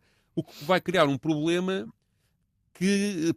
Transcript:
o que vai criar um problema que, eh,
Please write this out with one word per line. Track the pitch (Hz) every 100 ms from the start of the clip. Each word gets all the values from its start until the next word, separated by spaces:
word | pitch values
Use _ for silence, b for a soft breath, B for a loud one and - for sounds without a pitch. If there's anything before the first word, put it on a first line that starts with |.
| _ _ _ -
o |
que | - - 147
vai | 180
criar | - 175 143
um | 135
problema | 156 151 160 175 185 190 226 - _ _ _ _ _ _ _
que, | - 185 202 202 180
eh, | 165